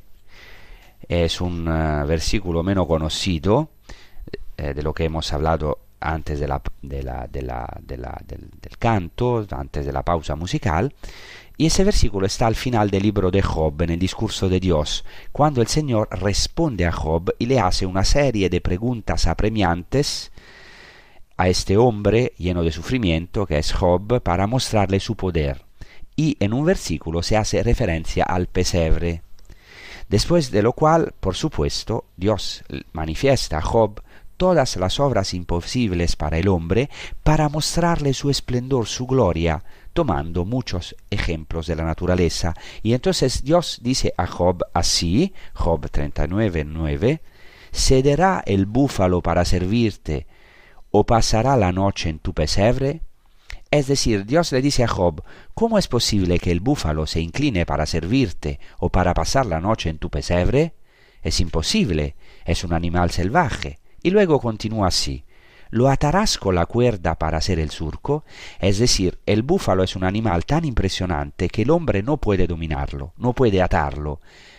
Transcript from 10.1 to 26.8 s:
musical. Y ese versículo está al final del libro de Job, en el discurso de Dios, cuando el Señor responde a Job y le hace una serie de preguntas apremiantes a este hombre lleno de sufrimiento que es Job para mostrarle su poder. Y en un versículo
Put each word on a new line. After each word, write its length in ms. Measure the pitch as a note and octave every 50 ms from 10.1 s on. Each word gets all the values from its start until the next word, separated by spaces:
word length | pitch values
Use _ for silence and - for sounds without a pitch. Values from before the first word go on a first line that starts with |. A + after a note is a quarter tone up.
| F2 E2 D#2+ - D2
musical. 580 | D2+ E2 F2+ - D#3 - G#2 D#2 E2 G#2 D3 - - - - - - - - - - - - - -
Y 80 | C#3+
ese 180 | E3 - - F#3+
versículo 400 | G3+ G3+ - - A#2 G2+ G2 F#2+
está 220 | G2+ - - B2
al 80 | A2+ A2
final 340 | - - C3 A#2+ A2 G#2+ G2+
del 140 | G2 G2
libro 280 | G2 G#2+ G2+ G2+ F#2 F#2
de 120 | F2+ G2
Job, 400 | F#2 E2 E2 E2 D#2 D#2 D2 D2+
en 80 | F2 E2
el 80 | E2 F2
discurso 500 | F#2 F#2 - - A2 G#2 - - G2+ F#2+
de 100 | F#2 F#2
Dios, 460 | F#2 F#2 E2+ D2+ D2+ - - - - - - - - -
cuando 280 | - - C#3 D#3 D3 B2
el 60 | A2+
Señor 420 | - - D#3 D#3 C#3 A#2 G#2+ A2 -
responde 720 | - G2 F#2+ G#2 G2+ - - - - - E3+ D#3 A#2+ F2+ F2
a 60 | E2+
Job 420 | E2+ D#2+ D2+ D#2 D#2 E2+ F2 - - -
y 60 | A2
le 160 | A#2 C3+ B2+
hace 240 | F#2+ F#2 - - G2+
una 200 | F2+ F2+ F#2+ G2+
serie 440 | - - C#3+ D3 C3+ A2+ G#2 F#2+ F2+
de 140 | F2 F2
preguntas 640 | - F#2 F2+ F2+ G#2+ B2 B2+ A2+ G2+ - E2+ E2 -
apremiantes 1040 | F2 E2 - - G#2+ A2 A2 G2 E2+ E2+ F2 F2 - - C3 D3+ - - - - - - - - - - - - - - - - - - - - - - - - _ - -
a 60 | F#2 F#2
este 280 | F2+ - - - G2
hombre 580 | G#2 B2 B2+ A2 G#2 G#2 G2+ G2+ A2+ B2+ - - -
lleno 240 | E2 F2 F2 F2
de 80 | E2 E2
sufrimiento 760 | D#2 E2 E2 - B2+ C3 A2+ F2+ D#2+ E2 E2+ - - A2+ G2+
que 120 | - D#2 D2
es 140 | D#2+ -
Job 500 | - - G2 F2+ F2+ F2+ G2+ G#2 B2 B2
para 240 | - - F2 F2 G2
mostrarle 540 | G#2 A#2+ C3 - - - G#2+ G2 F#2 G2 G2
su 160 | - - A2+
poder. 480 | - - F#2 E2+ E2+ D2 C#2 C2+ - - - - - - - - - - - -
Y 220 | - D3+ D#3 - -
en 140 | G2+ G2+
un 120 | A2+ C3 D3+
versículo 560 | E3 G3 -